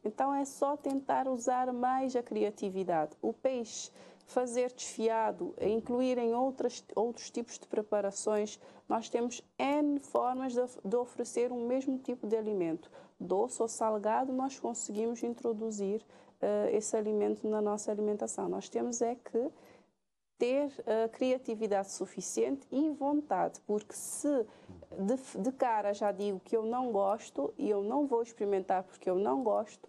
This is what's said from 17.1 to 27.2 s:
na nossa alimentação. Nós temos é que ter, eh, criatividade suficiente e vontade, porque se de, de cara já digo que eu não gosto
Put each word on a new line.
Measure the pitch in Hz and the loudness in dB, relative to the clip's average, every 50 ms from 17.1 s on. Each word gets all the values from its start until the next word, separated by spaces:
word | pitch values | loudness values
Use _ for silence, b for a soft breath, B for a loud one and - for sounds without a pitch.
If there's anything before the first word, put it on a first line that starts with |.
| 214 208 208 214 214 - - | 2 2 2 2 0 0 0
na | 214 214 214 | 0 0 2
nossa | 208 208 208 208 - 226 | 2 0 0 -2 -2 -2
alimentação. | 214 202 214 208 208 208 - 220 - - 190 175 | -2 0 0 0 0 0 -2 -4 -4 -4 -2 -2
Nós | 185 196 196 - | -2 -2 -4 -4
temos | - 233 233 247 233 - | -4 -2 -2 -2 0 0
é | 240 233 247 | 0 0 -2
que | 240 - - - 226 254 320 B B B B B B B B B _ _ _ _ _ _ _ _ - | -4 -8 -2 0 0 0 0 B B B B B B B B B _ _ _ _ _ _ _ _ 0
ter, | 240 240 254 277 294 277 277 - - | 2 2 4 2 2 0 -4 -6 -2
eh, | 233 220 226 226 226 | 0 2 2 2 0
criatividade | - - 254 254 254 254 254 - 226 214 220 202 202 196 196 196 | 0 0 2 2 2 2 0 -4 -4 -2 0 2 2 2 0 0
suficiente | - - 190 - - 190 180 - - 220 233 262 277 277 - - | -4 -6 -6 -6 -6 -8 -8 -4 0 0 2 2 0 -4 -4 -4
e | 247 269 311 311 | 0 2 2 2
vontade, | 285 - 269 277 294 302 294 - 196 180 170 160 - - - | 0 0 0 2 2 2 2 2 2 2 2 0 -2 -6 -4
porque | - 208 214 - - - | -2 -2 -2 -2 -4 -14
se | - - - - - - 294 285 254 214 B B B B B B B B - - - | -12 -10 -10 -8 -2 0 2 2 2 0 B B B B B B B B -14 -6 -2
de, | 190 196 262 262 262 - - 185 | 0 0 0 0 -2 -8 -6 -2
de | 190 262 | -2 -2
cara | 262 - 269 240 226 214 202 202 | 0 0 0 2 2 2 0 0
já | 202 202 214 202 | 0 2 0 0
digo | 196 185 202 208 190 185 | 0 0 -2 -2 -2 -4
que | - - 226 | -4 -2 -2
eu | 226 220 | 0 0
não | 220 240 254 262 247 | 0 -2 -2 -2 0
gosto | 214 196 196 196 214 226 | 2 2 4 4 2 0